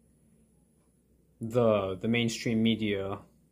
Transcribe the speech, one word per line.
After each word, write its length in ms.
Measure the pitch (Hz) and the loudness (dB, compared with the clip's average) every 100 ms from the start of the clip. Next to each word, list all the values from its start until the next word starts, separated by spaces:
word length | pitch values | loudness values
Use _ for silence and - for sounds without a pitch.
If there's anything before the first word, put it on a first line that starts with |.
| _ _ _ _ _ _ _ _ _ _ _ _ _ - | _ _ _ _ _ _ _ _ _ _ _ _ _ -12
the, 560 | 113 117 113 107 98 95 | -4 2 4 4 0 -4
the 100 | 113 | 0
mainstream 540 | 117 117 113 123 113 | 0 0 -2 -2 0
media, 560 | 113 104 107 101 98 98 - _ _ | 2 2 0 -2 -4 -8 -14 _ _